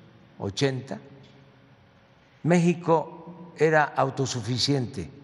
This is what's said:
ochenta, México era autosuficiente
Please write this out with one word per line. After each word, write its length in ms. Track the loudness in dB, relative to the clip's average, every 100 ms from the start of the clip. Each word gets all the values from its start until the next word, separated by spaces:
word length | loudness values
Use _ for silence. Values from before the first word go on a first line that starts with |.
| -20 -20 -20 -10
ochenta, 640 | -8 -2 -2 -2 -8 -14 -16 -20 -20 -20 -20 _ _ _ _ _ _ _ _ _
México 1120 | 2 4 4 2 2 2 0 -12 -18 -18 -12 0
era 260 | 4 4
autosuficiente 1300 | 2 2 0 0 -4 -4 -4 -2 0 0 -2 -8 -12 -14